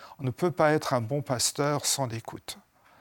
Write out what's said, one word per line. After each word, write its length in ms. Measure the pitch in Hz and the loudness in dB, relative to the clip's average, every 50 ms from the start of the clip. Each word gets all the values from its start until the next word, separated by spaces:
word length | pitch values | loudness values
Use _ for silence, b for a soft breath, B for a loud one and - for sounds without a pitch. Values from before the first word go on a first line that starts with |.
| B B B B | B B B B
On 40 | 135 | -4
ne 80 | 127 | -4
peut 200 | 117 - 175 151 - | -2 0 0 0 2
pas 200 | - 160 151 151 | 4 4 6 6
être 220 | 151 - - 139 | 4 2 0 0
un 80 | 123 113 | 0 0
bon 180 | 113 143 147 | 0 -2 -4
pasteur 640 | 139 - 135 117 - - - - 143 143 147 139 - | -2 -2 -2 0 0 -2 0 0 0 0 0 0 0
sans 220 | - - - 135 | -2 -2 0 -2
l'écoute. 500 | 117 113 113 - - - - - - - - _ _ _ b b b b b | -4 -4 -8 -10 -10 -14 -14 -14 -14 -16 -16 _ _ _ b b b b b